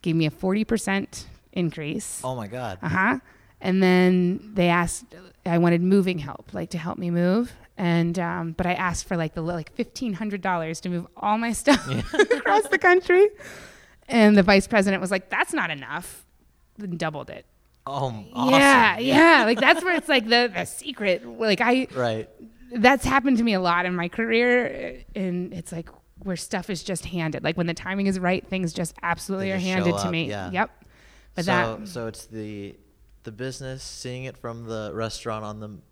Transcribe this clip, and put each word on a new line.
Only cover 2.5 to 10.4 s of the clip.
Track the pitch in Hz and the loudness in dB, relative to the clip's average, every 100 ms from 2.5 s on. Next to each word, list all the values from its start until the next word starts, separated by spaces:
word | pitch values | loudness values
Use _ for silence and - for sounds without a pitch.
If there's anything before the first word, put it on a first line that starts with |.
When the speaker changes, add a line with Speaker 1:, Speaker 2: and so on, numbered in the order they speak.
| 123 120 92 | -8 -8 -8
Speaker 1:
Uh-huh. | - 185 202 262 _ _ _ _ | -4 0 0 -2 _ _ _ _
And | 190 185 | -2 2
then | 185 180 180 180 175 190 214 | 4 4 4 4 2 -2 -6
they | 208 175 | 0 2
asked, | 170 175 - - - 185 _ 185 | 2 0 -6 -14 -20 -20 _ -2
I | 170 | 2
wanted | 175 170 | 4 2
moving | 180 202 185 180 | 4 4 2 -2
help, | 147 - - | -8 -14 -12
like, | 185 175 | -10 -8
to | 170 | -8
help | 165 - | -8 -6
me | 175 | -4
move. | 170 180 202 240 - - - | 0 2 2 0 -8 -20 -4
And, | 175 170 170 170 | 0 2 2 -2
um, | 170 175 165 | -4 -4 -6
but | 165 175 | -4 -2
I | |
asked | 180 180 165 - | 0 -2 -4 -4
for, | 175 | -4
like, | 160 | -4
the, | - | -4
like, | 160 175 156 | -6 -6 -8
fifteen | - 226 - 247 | -8 -8 -6 -6
hundred | 180 214 202 | -4 -6 -4